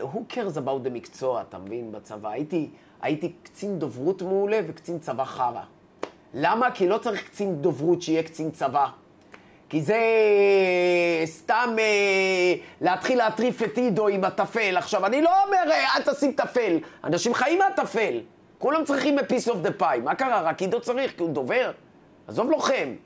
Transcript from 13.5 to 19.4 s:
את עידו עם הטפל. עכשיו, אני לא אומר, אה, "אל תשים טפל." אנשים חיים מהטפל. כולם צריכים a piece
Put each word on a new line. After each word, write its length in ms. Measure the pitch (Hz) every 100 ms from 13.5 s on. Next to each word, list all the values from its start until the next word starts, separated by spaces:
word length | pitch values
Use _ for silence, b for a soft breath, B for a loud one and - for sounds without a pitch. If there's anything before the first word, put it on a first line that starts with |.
| -
את 140 | 226 -
עידו 300 | 247 196 208
עם 160 | 196
הטפל. 540 | 190 - 196 233 208 180
עכשיו, 280 | - 208 190
אני 160 | 269
לא 220 | 330 381 392
אומר, 260 | 381 320
אה, 140 | 302 269 269
"אל 180 | 294
תשים 180 | - 285
טפל." 480 | - 247 254 220 165 B B
אנשים 300 | 135 170 240
חיים 260 | 233 254 339
מהטפל. 600 | 392 392 262 233 196 117 - - - -
כולם 260 | 254 311 285
צריכים 340 | 277 285 285
a 20 |
piece 260 | 226 247